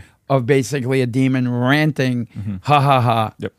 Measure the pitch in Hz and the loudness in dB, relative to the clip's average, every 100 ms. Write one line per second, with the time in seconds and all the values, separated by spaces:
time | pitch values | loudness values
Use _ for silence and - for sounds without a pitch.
0 | - _ - 135 120 139 110 143 123 135 | -10 _ -2 0 2 0 0 -4 -2 0
1 | 123 131 131 131 123 123 123 147 156 143 | 0 0 0 0 -2 -2 0 2 0 0
2 | 131 120 110 110 101 95 - 147 139 131 | -2 -2 -6 -10 -10 -6 0 2 4 2
3 | 120 113 107 - 104 | 2 0 -2 -6 -12